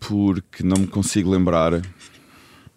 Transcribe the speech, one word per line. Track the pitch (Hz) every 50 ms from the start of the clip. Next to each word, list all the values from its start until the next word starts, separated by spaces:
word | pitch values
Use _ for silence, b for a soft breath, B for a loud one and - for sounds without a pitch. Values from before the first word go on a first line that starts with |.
porque | - - 104 101 101 98 95 87 - _ - - 87
não | 90 92 95
me | 98
consigo | 87 - 104 95 - - 107 92 90
lembrar | 95 92 92 90 85 82 80 82 85 85 90 92 - B B B B B B B B B B B B B B B B